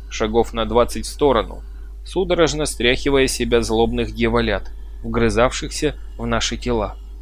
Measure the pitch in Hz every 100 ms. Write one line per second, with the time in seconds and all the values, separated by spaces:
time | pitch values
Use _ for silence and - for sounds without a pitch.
0 | - - 110 113 113 117 110 113 117 113
1 | 110 - 143 117 92 - - - - -
2 | - 175 180 175 156 151 147 - 117 131
3 | 139 139 131 - 117 117 110 110 113 120
4 | 110 107 117 120 113 98 - - - -
5 | 113 113 113 104 127 - 143 - 151 -
6 | - - 117 113 - 117 123 120 101 -
7 | - -